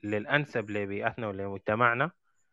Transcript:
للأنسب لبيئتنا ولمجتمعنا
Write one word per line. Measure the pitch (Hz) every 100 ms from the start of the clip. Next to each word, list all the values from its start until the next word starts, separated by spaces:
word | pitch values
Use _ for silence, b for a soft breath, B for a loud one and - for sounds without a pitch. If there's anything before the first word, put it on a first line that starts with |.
للأنسب | 104 104 113 147 147 120 104
لبيئتنا | 104 98 101 110 123 110
ولمجتمعنا | 98 98 98 - 107 120 120 160 - _ _ _